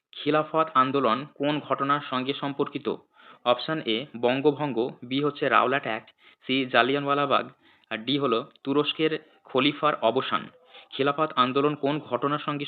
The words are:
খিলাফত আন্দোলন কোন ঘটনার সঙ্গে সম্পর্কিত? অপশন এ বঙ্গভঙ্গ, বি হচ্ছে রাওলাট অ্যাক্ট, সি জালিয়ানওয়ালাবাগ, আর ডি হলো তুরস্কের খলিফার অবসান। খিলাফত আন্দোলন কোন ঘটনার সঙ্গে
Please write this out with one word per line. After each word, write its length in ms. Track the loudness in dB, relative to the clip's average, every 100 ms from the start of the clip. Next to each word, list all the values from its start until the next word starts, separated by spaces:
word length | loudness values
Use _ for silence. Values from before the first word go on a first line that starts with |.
| _ -6
খিলাফত 500 | 0 0 2 0 2 2
আন্দোলন 360 | 2 2 2 0 -4 -4
কোন 140 | -2 -2 -2
ঘটনার 360 | -2 0 -2 -2
সঙ্গে 220 | -4 -4 -4
সম্পর্কিত? 460 | -6 -4 -4 -4 -6 -6 _ _ -20 -6 0
অপশন 260 | 0 0 -4 -2 -4
এ 20 | -4 -2
বঙ্গভঙ্গ, 540 | 0 4 2 2 -2 -2 -2 -6 -6
বি 80 | -2 -2
হচ্ছে 200 | -2 4 4
রাওলাট 300 | 4 0 -2
অ্যাক্ট, 220 | -6 -10 _ -20 _ -2
সি 100 | -2 2
জালিয়ানওয়ালাবাগ, 720 | 4 4 2 0 0 2 0 -2 -12 _ _ _
আর 60 | -8 -2
ডি 100 | 0
হলো 160 | 2 0 -2 _
তুরস্কের 480 | -2 0 0 0 -2 -2 -8 _ -4
খলিফার 440 | 2 2 2 0 2 2
অবসান। 340 | 0 -2 -4 -4 -16 _ -20 -12
খিলাফত 360 | -2 -2 0 0 2
আন্দোলন 300 | 2 4 0 0
কোন 120 | -2 -2 -4
ঘটনার 360 | -2 -2 -2 -4
সঙ্গে 180 | -6